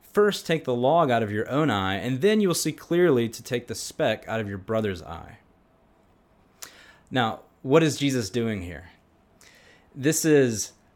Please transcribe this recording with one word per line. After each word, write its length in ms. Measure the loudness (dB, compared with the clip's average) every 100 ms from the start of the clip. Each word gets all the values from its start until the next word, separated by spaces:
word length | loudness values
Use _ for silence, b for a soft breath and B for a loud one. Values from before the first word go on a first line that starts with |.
First 460 | -2 2 2 0 -4
take 160 | -4
the 120 | -2
log 360 | 0 2 4 4
out 140 | 2
of 80 | 0
your 180 | -4 -2
own 180 | 0 2
eye, 280 | 0 0 -2
and 240 | -4 0
then 200 | 2 2
you 60 | 2
will 80 |
see 180 | 0 -2
clearly 560 | -6 -2 2 4 4 2
to 140 | -4
take 240 | -6 -6 -6
the 80 |
speck 500 | -12 -12 -2 -2 -2 -4
out 100 | -6
of 100 | -6
your 100 | -8
brother's 440 | -4 -2 -2 -6
eye." 360 | -10 -14 -16 -20 _ _ _ _ _ _ _ _ _ _ _ B B B B B B
Now, 300 | -2 -2 -4 -16 _
what 200 | 2 4
is 140 | 4 0
Jesus 340 | -2 -2 -2
doing 320 | -2 -2 -4
here? 280 | -8 -12 -18 _ _ _ _ _ b b b b b
This 300 | -4 -2 0
is 480 | 4 4 4 0 -8 _ _